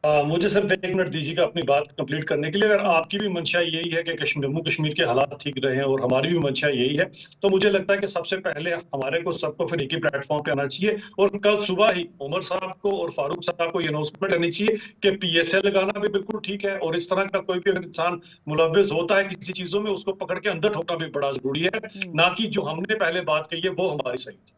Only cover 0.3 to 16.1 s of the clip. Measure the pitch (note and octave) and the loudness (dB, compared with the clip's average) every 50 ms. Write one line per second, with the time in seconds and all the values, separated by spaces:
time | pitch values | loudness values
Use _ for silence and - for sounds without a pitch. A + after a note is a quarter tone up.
0.3 | D#3+ F3 F3+ G3+ - G3+ G3 G3 F#3 F#3 - F#3 F#3 F#3+ F3+ D3 C3 D#3+ D3+ C3+ | 2 2 2 4 4 4 4 4 0 0 0 -2 0 0 0 0 -2 -4 -4 -4
1.3 | E3 - E3+ - - E3+ E3 C3 C#3 C#3+ D3 - - - - B2+ C#3+ D#3 D3 - | 0 2 0 2 2 -2 0 2 2 2 2 -2 -6 -8 -6 -4 -4 -4 -2 -2
2.3 | D#3+ D3 D3 D#3 D#3 G3+ G#3+ G#3+ G#3 G3 G3 G3+ E3+ D#3+ D#3+ - - G3+ G#3+ G3+ | -2 0 0 -2 0 2 4 6 4 4 4 4 4 4 2 0 -4 -2 -2 -2
3.3 | F3+ E3+ E3 C#3 - F3+ E3+ E3+ D#3+ D#3+ E3+ F3 D#3+ E3 E3+ E3+ E3+ - D3+ C#3+ | -2 -2 -2 0 0 0 0 0 -2 -4 -4 -2 -2 -2 -2 -2 -4 -4 -2 -4
4.3 | - D3 C#3 C3+ C#3 E3 E3 D#3+ - - D#3 D#3 D3 - - A#2+ B2 C3 C#3 C#3 | -2 -2 -2 -2 -2 -2 -2 -2 -2 0 -2 -2 0 0 0 2 4 2 2 0
5.3 | - - - D3 - C3+ C3 C#3 B2+ C3+ C#3 C3+ C3+ C3+ B2 B2 B2+ C3 C#3+ D#3+ | -2 -8 -8 -8 -6 -2 -2 0 0 0 2 2 0 2 2 2 2 2 2 2
6.3 | F3 E3 D#3 C#3+ B2+ - - D3 C#3 B2 B2 C3 D3 D3 F#3 F#3+ - - - - | 2 2 2 0 0 0 0 0 2 2 0 0 2 0 -2 -2 -4 -16 -20 -20
7.3 | - _ - G3 F#3+ F#3+ G3 G#3 G3 F#3+ F#3+ - G3+ G3 G3 F#3+ - F3 E3+ - | -14 _ 0 2 4 4 4 4 4 2 2 2 2 2 2 -2 -2 -4 -2 -2
8.3 | G3 F#3+ G3 F#3+ D3+ - D#3+ F3 E3+ E3+ E3+ - - C#3 C3 C3 C#3+ E3+ E3+ F3+ | -4 -2 -2 -4 -4 -2 -2 -2 -4 -4 -6 -6 -6 -4 -4 -2 -2 -2 -2 -2
9.3 | E3 - - D3+ D3+ - E3+ D#3 - E3+ D3 B2+ D#3 D#3 - D3+ - F3+ C3+ - | -4 -4 -4 -6 -2 -2 -2 -2 0 -2 -2 -2 -4 -2 -2 0 -2 -2 -4 -2
10.3 | D3+ D3+ C#3+ D#3+ D3 C#3 C#3+ C#3 C#3 - F3+ G#3+ A3 G#3 - - - - G3 G3 | -2 -2 0 -2 -2 0 -2 -2 -2 -2 0 0 0 -2 -6 -12 0 2 2 2
11.3 | G3 G3+ - G#3 G#3 G3+ - - F#3 F3+ F#3+ - - F3 E3+ - - - C#3 C#3 | 2 4 4 4 4 4 0 -2 2 4 4 4 4 2 -2 -6 -8 -10 -8 -4
12.3 | D#3+ F#3 F#3 - F3+ F#3 F#3 F3+ F#3 _ - G3+ G3 F#3 E3+ E3+ E3+ - C#3+ C#3+ | -4 -4 -4 -2 -4 -4 -4 -6 -10 _ -2 -2 0 0 -2 -4 -4 -4 -2 -2
13.3 | D#3 F3 - - E3+ - E3+ E3 E3+ F#3 E3 D#3+ D3+ D3+ D3+ D3+ - - G3 G3 | -4 -4 -4 -6 -2 -2 -2 -2 0 -2 0 0 0 -2 -2 -4 -4 -4 0 0
14.3 | F#3 E3+ E3+ E3+ E3+ - G3+ G#3+ A3 G#3 - - - _ - G3+ G3 G3 G3 F3 | 2 2 2 0 0 0 2 2 2 0 -4 -10 -14 _ 2 2 2 2 -2 2
15.3 | D#3+ E3 E3 E3 F3 G3 G3 G3+ G3 F#3+ F#3+ G3 G#3 G3+ G#3 G#3 | 4 4 4 4 2 2 2 4 4 4 2 2 -2 -2 -2 0